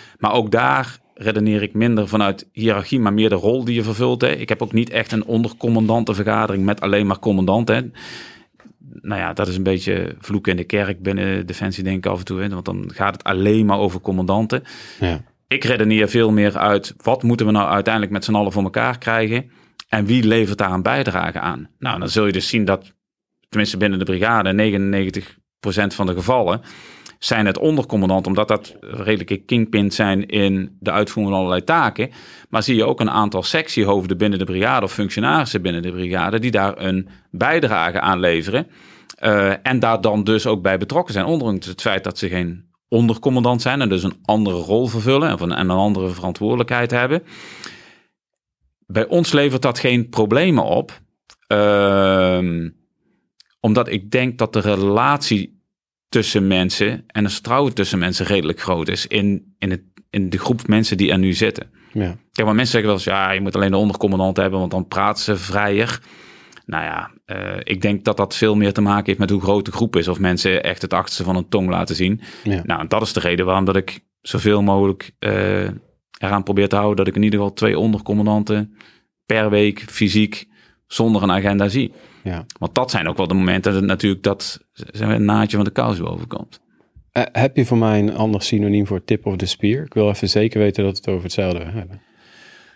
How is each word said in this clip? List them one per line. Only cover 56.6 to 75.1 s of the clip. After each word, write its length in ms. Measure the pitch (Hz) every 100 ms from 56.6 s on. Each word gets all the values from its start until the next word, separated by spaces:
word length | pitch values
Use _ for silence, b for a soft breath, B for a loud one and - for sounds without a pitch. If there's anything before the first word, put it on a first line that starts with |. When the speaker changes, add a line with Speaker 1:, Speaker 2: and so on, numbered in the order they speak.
| 92 - 104 120 -
Speaker 1:
en 180 | 107
het 80 | 104
vertrouwen 420 | - 110 127 139
tussen 240 | - 98 95
mensen 280 | 87 90 92
redelijk 340 | 101 78 82
groot 280 | - 87 78
is 180 | 90 -
in, 480 | 104 101 98 - _
in, 120 | 98
het, 120 | 92 - - -
in 200 | 104 92
de 80 | 95
groep 280 | - 117 -
mensen 300 | 110 110 95
die 140 | 98
er 80 | 95
nu 140 | 95
zitten. 380 | 87 107 - - _ b
Speaker 2:
Ja. 240 | 110 92 98 _
Speaker 1:
Kijk, 140 | - 107
maar 80 | 107
mensen 100 | 123 120
zeggen 20 | 107
wel 40 |
eens, 100 | 98
"Ja, 260 | 95 98 95
je 100 | 95
moet 140 | 98 95
alleen 140 | 98
de 60 | 98
ondercommandant 600 | 104 101 101 95 95 95
hebben, 220 | 98 95
want 120 | 90
dan 180 | 95 90
praten 340 | - 101 104
ze 120 | - 98
vrijer." 640 | 95 98 104 101 117 - B B B B B B B
Nou 180 | 80
ja, 260 | 80 80 - -
eh, 320 | - 98 95 95
ik 180 | - 95
denk 220 | 101 101
dat 120 | 107 101
dat 200 | 98 -
veel 180 | 110 104
meer 160 | 101
te 80 | 98
maken 260 | 101 101 98
heeft 120 | 98
met 120 | 98
hoe 100 | 101
groot 240 | 95 101
de 80 | 98
groep 240 | - 113 90
is 120 | 82
of 100 | 87
mensen 440 | 92 87 95 92
echt 200 | - 90
het 100 | 92
achterste 320 | 90 92 -
van 100 | 87
hun 140 | 92 87
tong 200 | 107 92
laten 280 | 90 87 90
zien. 240 | 92 113 B B
Speaker 2:
Ja. 180 | 107 95
Speaker 1:
Nou, 160 | 82 80
en 80 | 80
dat 140 | 107
is 100 | 110
de 80 | -
reden 260 | 87 87 92
waarom 180 | 95
dat 120 | 95 95
ik 240 | 95 - _ _
zoveel 420 | - 98 104 104
mogelijk, 480 | 101 98 98 98 -